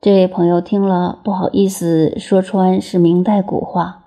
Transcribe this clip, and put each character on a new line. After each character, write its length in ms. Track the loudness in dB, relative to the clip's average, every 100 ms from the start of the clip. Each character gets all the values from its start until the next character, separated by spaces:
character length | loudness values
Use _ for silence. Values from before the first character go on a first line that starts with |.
这 120 | 4
位 140 | 4 2
朋 200 | 2 0
友 120 | 0
听 220 | 0 -2
了， 380 | 0 0 -2 -6
不 80 | -6
好 180 | -4 -2
意 180 | 0 0
思 500 | 0 -2 2 0 -2
说 220 | -2 0
穿 400 | 0 0 0 0
是 180 | -2 2
明 240 | 2 2
代 180 | 2 0
古 200 | -2 -4
画 420 | -4 -4 -6 -8